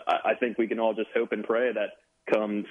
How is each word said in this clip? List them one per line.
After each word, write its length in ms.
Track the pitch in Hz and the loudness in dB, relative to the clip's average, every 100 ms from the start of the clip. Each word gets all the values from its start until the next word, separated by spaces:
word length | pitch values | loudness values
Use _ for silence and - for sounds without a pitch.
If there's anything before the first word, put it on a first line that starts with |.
| - | 0
I, 220 | 87 - | 0 2
I 40 | |
think 220 | - 120 104 | 0 0 0
we 100 | 110 | 0
can 140 | 113 | 2
all 140 | 113 | 0
just 160 | 110 107 | 0 -2
hope 180 | 117 117 | -2 0
and 120 | 107 | -2
pray 280 | 104 117 123 | 0 0 2
that 160 | 107 98 - _ _ - | 0 -4 -6 _ _ -2
come 320 | 110 107 104 101 | 0 2 -2 0